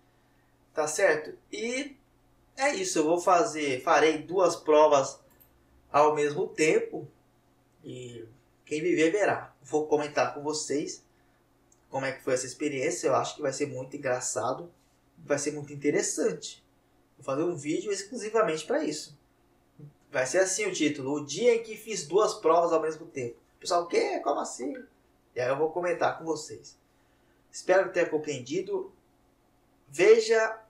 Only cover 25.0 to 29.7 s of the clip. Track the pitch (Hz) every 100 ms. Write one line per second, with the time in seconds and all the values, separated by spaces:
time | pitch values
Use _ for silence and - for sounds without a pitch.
25 | _ _ _ - 123 135 156 180 175 170
26 | 160 160 165 147 - 110 - - _ _
27 | _ _ _ _ _ - - 185 165 180
28 | 165 156 151 127 123 175 202 196 - _
29 | _ _ _ _ _ _ _